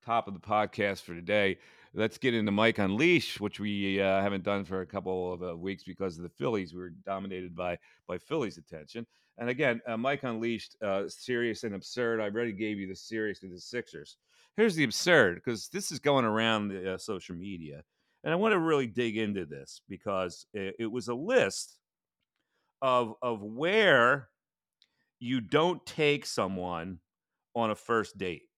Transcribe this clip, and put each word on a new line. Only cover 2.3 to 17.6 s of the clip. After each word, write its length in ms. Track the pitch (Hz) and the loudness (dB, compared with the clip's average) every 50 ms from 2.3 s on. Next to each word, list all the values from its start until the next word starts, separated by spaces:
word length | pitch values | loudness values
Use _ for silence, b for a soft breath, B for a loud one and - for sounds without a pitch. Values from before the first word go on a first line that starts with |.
| 117 | 2
into 180 | 117 107 104 | 4 2 2
Mike 280 | 101 101 110 113 110 - | 4 6 6 4 4 4
Unleashed, 600 | 104 92 98 107 151 175 180 160 - - - - | 2 2 2 4 4 4 4 4 2 0 -6 -4
which 200 | 101 104 - - | -6 -6 -4 -4
we, 400 | 101 107 104 101 101 98 95 98 | -6 -4 -2 -2 -2 0 2 2
uh, 200 | 98 98 95 98 | 2 4 4 4
haven't 220 | 98 101 101 98 87 | 2 2 0 -2 -2
done 220 | 101 101 98 98 | 0 -2 -2 -2
for 160 | - 95 95 | -4 -4 -6
a 40 | 92 | -6
couple 480 | 82 - 101 87 92 92 92 90 90 90 | -4 -6 -6 -4 -2 -2 -2 -2 -4 -4
of, 100 | 85 90 | -6 -6
uh, 120 | 90 85 82 | -8 -8 -6
weeks 260 | 85 95 98 90 - | -6 -6 -6 -6 -10
because 340 | - 87 - 98 95 85 80 | -16 -8 -6 -6 -6 -6 -6
of 60 | 87 | -12
the 60 | 85 | -14
Phillies. 440 | _ _ 139 139 117 104 95 85 82 | _ _ -2 0 0 0 -2 -4 -8
We 60 | 90 | -12
were 140 | 90 90 85 92 - | -12 -12 -14 -14 -8
dominated 500 | - 98 95 95 98 95 92 92 92 87 | -6 -6 -6 -6 -6 -8 -8 -10 -10 -8
by, 220 | 85 90 87 87 87 b b b b b - | -4 -4 -4 -4 -4 b b b b b -8
by 100 | 90 90 | -8 -8
Phillies' 400 | _ - 147 165 131 101 82 85 | _ -6 -4 -4 -2 -4 -6 -10
attention. 480 | 78 _ - 80 76 - - 113 117 _ _ _ _ _ _ - | -18 _ -16 -16 -16 -12 -12 -12 -12 _ _ _ _ _ _ -8
And 100 | 117 120 | -4 -4
again, 320 | 127 127 151 135 117 117 - 123 | -2 2 2 2 2 0 -2 -6
uh, 100 | 117 113 | -4 -2
Mike 260 | 117 131 143 139 - | 0 0 -2 -2 -2
Unleashed, 520 | 127 117 110 113 117 117 107 - - - _ - | -4 -4 -2 -2 -2 -4 -4 -8 -14 -14 _ -4
uh, 240 | 104 98 98 98 82 | -2 -2 -2 -2 -4
serious 560 | - - - - 127 120 120 117 110 - - | -8 -12 -6 -4 -2 0 0 0 -2 -2 -6
and 120 | 117 101 | -6 -6
absurd. 440 | 98 92 - - 123 123 117 117 113 | -6 -10 -10 -4 -2 -2 0 0 0
I 40 | 107 | -2
already 260 | 104 101 113 120 117 | -2 -2 -2 -2 -2
gave 260 | 107 95 110 107 107 101 | -2 -4 -4 -4 -2 -4
you 80 | 98 95 | -6 -8
the 80 | 95 | -10
serious 440 | 92 - - 113 110 107 107 95 - | -12 -12 -8 -4 -4 -2 -2 -4 -6
to 80 | - 95 | -10 -16
the 120 | 90 90 | -16 -16
Sixers. 580 | - - - 123 113 - - 78 71 - - _ b b b b b b b - | -16 -8 -8 -8 -8 -8 -12 -16 -16 -16 -20 _ b b b b b b b 0
Here's 180 | 214 233 180 | 0 2 2
the 80 | 160 151 | 2 0
absurd, 580 | 120 104 - - 185 180 156 120 95 87 90 _ | 0 0 0 2 6 8 8 8 6 4 0 _
'cause 260 | - 120 104 - - | -6 -6 -6 -6 -10
this 220 | - 185 202 - | -10 -8 -8 -8
is 80 | 170 131 | -8 -2
going 260 | _ 147 143 135 123 | _ 4 4 4 4
around 440 | 110 107 110 113 113 113 107 104 101 | 4 2 2 2 2 2 2 0 -2
the, 240 | 95 95 90 95 92 | -4 -4 -4 -4 -4
uh, 40 | 90 | -4
social 380 | - - 107 92 - - 92 | -6 -6 -8 -8 -8 -10 -12
media. 480 | 85 90 101 98 87 | -10 -10 -10 -10 -10